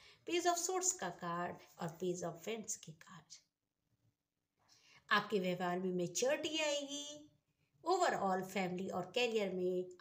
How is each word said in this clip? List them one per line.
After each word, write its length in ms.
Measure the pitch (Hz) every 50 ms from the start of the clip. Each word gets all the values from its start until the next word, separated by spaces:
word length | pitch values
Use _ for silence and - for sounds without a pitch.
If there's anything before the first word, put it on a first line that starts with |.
| - - - - _ -
Page 180 | 339 349 339
of 200 | 349 349 - -
Swords 260 | - 370 359 370 -
का 180 | - - 196 175
कार्ड 460 | - - 180 170 170 175 175 185 160 - - - - -
और 180 | 175 160 160 - 190
Page 200 | 180 175 175 175
of 240 | 165 165 - - 208
Wands 280 | 226 226 - - -
के 160 | - - 160
कार्ड। 420 | 156 - - - 190 156 - - - - - _ _ _ _ _ _ _ _ _ _ _ _ _ _ _ _ _ _ _ _ _ _ _ _ _ - - - - - - - -
आपके 280 | 220 208 208 - 220 190
व्यवहार 400 | 185 185 180 175 180 175 175 185
में 140 | 190 185
मैच्योरिटी 680 | 180 180 175 165 - - 240 262 302 311 311 311 311 311
आएगी। 720 | 311 294 285 285 285 277 285 294 294 294 302 294 302 - _ _ _ _ _ _ _ _ _ _ - 330
Overall 560 | 370 381 349 269 214 - 202 190 185 190 185
फैमिली 440 | 190 - 202 190 175 180 180 190 -
और 240 | - 180 175 -
करियर 400 | - 240 247 233 220 214 202 185
में 440 | 180 185 180 180 185 180 180 - - -